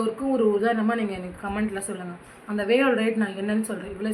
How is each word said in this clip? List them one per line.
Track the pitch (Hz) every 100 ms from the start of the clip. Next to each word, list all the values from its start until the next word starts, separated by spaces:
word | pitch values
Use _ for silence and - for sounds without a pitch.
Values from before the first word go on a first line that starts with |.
| 220
இருக்கும், | - 269 254
ஒரு | 214 202
உதாரணமா | 226 226 214 226
நீங்க | 208 185
எனக்கு | 180 180
கமெண்ட்ல | 202 208 214 196 202
சொல்லுங்க. | 185 180 175 - - -
அந்த | 208 202
வேலோட | 247 269 226
ரேட் | 220 220
நான் | 202 190
என்னன்னு | 202 220 220
சொல்றேன். | 214 190
இவ்வளோ | - 214